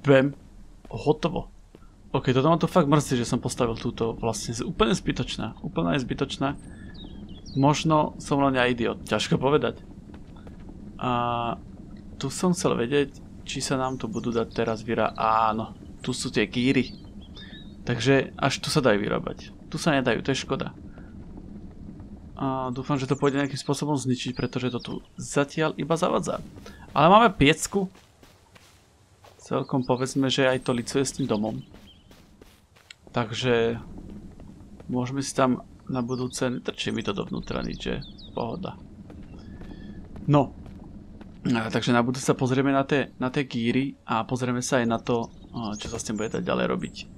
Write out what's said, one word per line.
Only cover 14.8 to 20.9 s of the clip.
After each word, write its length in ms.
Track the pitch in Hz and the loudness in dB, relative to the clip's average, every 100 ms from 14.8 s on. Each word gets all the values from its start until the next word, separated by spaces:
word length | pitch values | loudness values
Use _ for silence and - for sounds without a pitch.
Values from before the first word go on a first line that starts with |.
vyra-, 320 | 107 110 110 - | -2 2 2 2
áno, 600 | 110 110 110 110 107 - - - | 2 4 4 0 -4 -10 -16 -8
tu 120 | - | -6
sú 200 | 123 131 | -4 -2
tie 160 | 120 104 | 2 2
gíry. 480 | 123 123 127 123 - - - - - - - - - | 2 4 4 2 -8 -16 -16 -16 -16 -16 -14 -16 -10
Takže 480 | - 120 120 139 - - | -4 2 6 6 4 0
až 240 | 135 - | 0 0
tu 80 | - | 0
sa 120 | 156 | 4
dajú 160 | 127 101 | 6 4
vyrábať. 520 | 107 - - - - - - | 2 -2 -2 -8 -14 -16 -10
Tu 80 | 156 | -2
sa 160 | 170 | 2
nedajú, 280 | 143 127 113 | 2 2 2
to 80 | - | 0
je 80 | 131 | -2
škoda. 280 | - 135 131 - - | -2 -4 -4 -8 -16